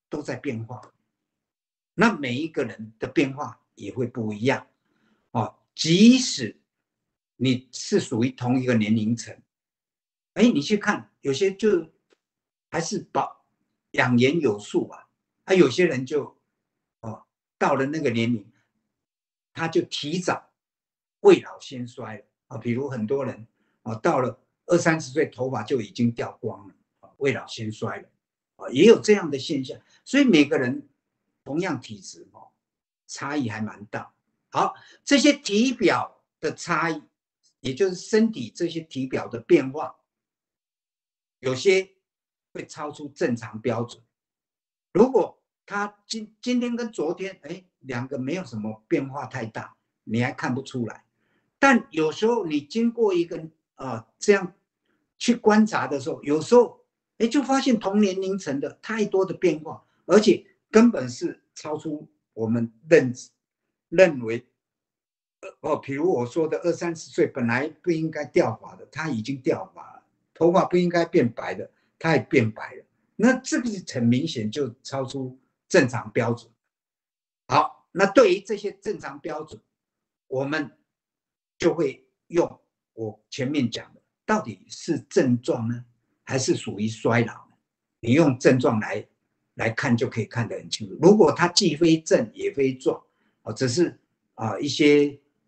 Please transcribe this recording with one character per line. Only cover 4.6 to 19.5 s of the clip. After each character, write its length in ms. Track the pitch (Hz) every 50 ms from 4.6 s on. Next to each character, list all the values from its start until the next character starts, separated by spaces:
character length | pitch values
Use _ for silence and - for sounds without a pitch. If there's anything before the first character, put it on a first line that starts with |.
| - - _ _ _ _ _ _ _ _ _ _ _ _
哦， 260 | - 117 110 - - _ _ _ _
即 460 | - - 156 170 190 220 240 262 254
使 380 | - - - - 120 101 - _ _ _ _ _ _ _ _ _ _ _ _ _ _ _ _
你 320 | - 123 131 123 120 - _
是 280 | - - - - 214 190
属 240 | - - - 110 120
于 60 | 135
同 320 | - - 123 120 127 131
一 40 | 127
个 100 | 127 120
年 200 | 110 104 104 113
龄 200 | 117 107 110 120
层， 200 | 113 - - - - _ _ _ _ _ _ _ _ _ _ _ _ _ _ _ _ _ _ _
哎， 100 | 170 220
你 180 | 247 - -
去 160 | - - 214 202
看， 320 | - 208 185 - - - _ _
有 120 | - 139 135
些 200 | - 196 190 190
就 360 | - 226 214 190 170 160 - _ _ _ _ _ _ _ _ _ _ _ _ _ _ _ _
还 100 | - 165
是 200 | 165 - 220 175 - -
保-， 340 | - 143 131 - - _ _ _ _ _ _ _ _ _ _ _
养 260 | - 139 131 123 123 120
颜 220 | 123 135 160 170
有 180 | 147 117 101 104
术 280 | - - - 165 113 -
啊， 200 | - - - _ _ _ _ _ _ _ _
啊， 80 | - 190
有 160 | 185 151 135
些 160 | 123 180 180
人 200 | 165 139 127 135
就， 320 | 127 151 143 123 - - _ _ _ _ _ _ _ _ _ _ _ _ _
哦， 240 | - 110 104 - - _ _ _ _ _ _ -
到 180 | 190 165 143
了 100 | 131 135 143
那 120 | 151 160
个 100 | 147 127
年 220 | 113 117 113 117
龄， 140 | 120 107 - - _ _ _ _ _ _ _ _ _ _ _ _ _ _ _ _ _ _ _ _